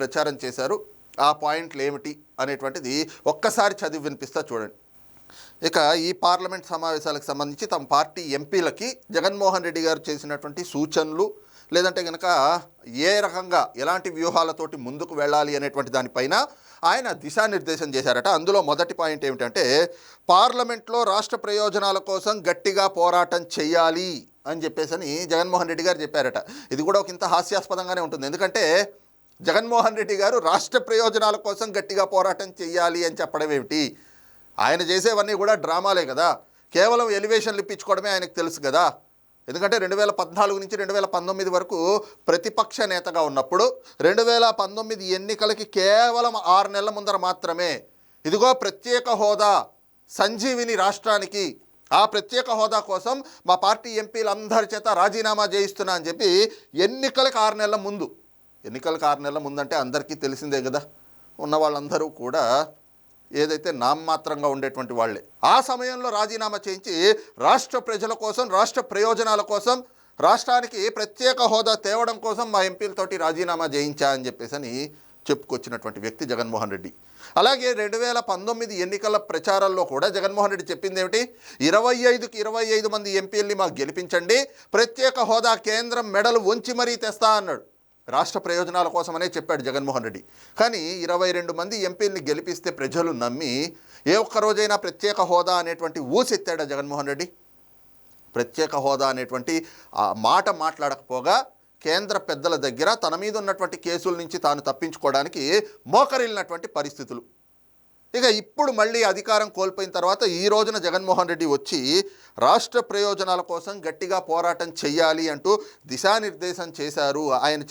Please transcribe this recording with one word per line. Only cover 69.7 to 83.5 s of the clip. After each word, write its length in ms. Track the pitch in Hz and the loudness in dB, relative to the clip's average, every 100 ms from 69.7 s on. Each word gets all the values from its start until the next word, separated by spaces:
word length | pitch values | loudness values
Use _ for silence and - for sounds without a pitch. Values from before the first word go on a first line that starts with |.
| 254 247 _ _ _ 160 | 0 -2 _ _ _ 4
రాష్ట్రానికి 540 | 226 247 247 240 220 202 220 | 4 4 0 0 -4 -4 -4
ప్రత్యేక 400 | 214 - 254 262 240 | -8 0 0 4 4
హోదా 220 | 220 220 214 196 | 4 2 0 0
తేవడం 320 | 214 233 220 226 | 0 0 -2 -4
కోసం 200 | 214 226 208 | -4 0 2
మా 80 | 190 | 2
ఎంపీలతోటి 460 | 180 208 190 185 190 160 | -2 -6 -4 -4 -2 -2
రాజీనామా 440 | 160 175 170 165 143 | -2 -2 -2 -2 -2
చేయించా 340 | 147 147 143 135 | -2 0 0 0
అని 100 | 127 | -4
చెప్పేసి 280 | - 117 143 | -10 -10 -8
అని 140 | 127 123 147 - _ _ - | -8 -8 -10 -12 _ _ -4
చెప్పుకొచ్చినటువంటి 760 | 139 - 127 - 120 113 107 107 | -4 -2 -8 -6 -10 -10 -8 -10
వ్యక్తి 240 | 110 139 | -8 -6
జగన్మోహన్ 420 | 117 117 110 107 98 | -4 -2 -4 -4 -6
రెడ్డి. 160 | 87 - _ _ - - | -10 -18 _ _ -4 2
అలాగే 280 | 208 269 254 233 | 4 4 0 -2
రెండు 180 | 208 226 240 | -4 -4 -2
వేల 140 | 240 233 | -2 -2
పంతొమ్మిది 420 | 185 202 233 226 202 180 | -6 -4 -6 -6 -6 -4
ఎన్నికల 320 | 202 214 214 208 | -2 -2 -2 -2
ప్రచారంలో 540 | 160 - 196 196 185 175 135 | -6 0 2 2 0 -2 0
కూడా 140 | 180 196 | 0 0
జగన్మోహన్ 360 | 190 202 202 196 | -2 0 0 -2
రెడ్డి 160 | 165 160 | -6 -6
చెప్పింది 260 | 196 185 185 | -6 -4 -2
ఏమిటి? 180 | 214 247 - - - 139 | -2 -2 -8 -20 -2 4
"ఇరవై 260 | 196 240 247 247 240 | 4 4 4 4 4
ఐదుకి 240 | 226 220 214 | 0 -6 -4
ఇరవై 220 | 226 220 220 | -2 0 0
ఐదు 100 | 214 214 | 0 -4
మంది 140 | 202 196 | -2 -2
ఎంపీలని 340 | 190 208 202 | -2 -2 -2